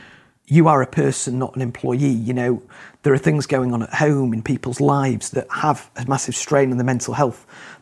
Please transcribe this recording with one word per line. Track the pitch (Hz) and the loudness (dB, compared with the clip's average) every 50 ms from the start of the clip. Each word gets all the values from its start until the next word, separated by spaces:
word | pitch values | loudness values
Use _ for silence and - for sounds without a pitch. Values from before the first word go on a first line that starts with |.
| - - - - _ _ _ _ _ | -20 -20 -20 -20 _ _ _ _ _
you | - 139 165 160 | 2 4 6 6
are | 160 156 135 | 6 6 4
a | 127 | 2
person, | - - - 143 139 131 - - - 123 127 | 0 0 0 0 0 0 -2 -4 -6 -4 -4
not | 131 - - | -4 -6 -4
an | 131 131 | -6 -6
employee. | 117 - - - 131 123 127 143 139 | -6 -6 -6 -4 -2 -2 0 2 0
You | 131 113 113 104 127 | 0 0 -2 -2 -2
know, | 123 123 123 123 107 - - - - - - - _ - | -2 0 0 0 -2 -4 -12 -20 -20 -20 -20 -14 _ 0
there | 147 135 | 2 2
are | 135 | 2
things | - 160 156 151 135 | 2 2 0 0 0
going | - 147 131 127 127 120 | 0 0 0 0 0 0
on | 117 113 | -2 -4
at | - - | -4 -2
home | - 156 151 147 139 135 123 113 | 0 2 2 2 2 2 0 0
in | 110 110 | -2 -2
people's | - 139 117 - 131 123 - | -2 -4 -4 -4 -6 -4 0
lives | 139 143 143 143 135 131 120 107 - - | 2 2 2 2 2 0 -2 -2 -4 -6
that | - 135 - - | -6 -6 -6 -6
have | - - - 156 - - - - - | -6 -4 0 0 -2 -2 -4 -16 -12
a | - 123 | -10 -6
massive | 123 139 131 - - 127 | -4 -4 -4 -4 -6 -8
strain | - - - 151 143 139 131 | -8 -4 0 2 2 2 2
on | 127 123 | 2 0
their | 123 | 0
mental | 127 127 120 - - 117 | 0 0 -2 -2 -4 -2
health. | 123 147 127 113 - - _ - - - - - - | 0 0 0 -2 -6 -16 _ -20 -20 -20 -20 -20 -12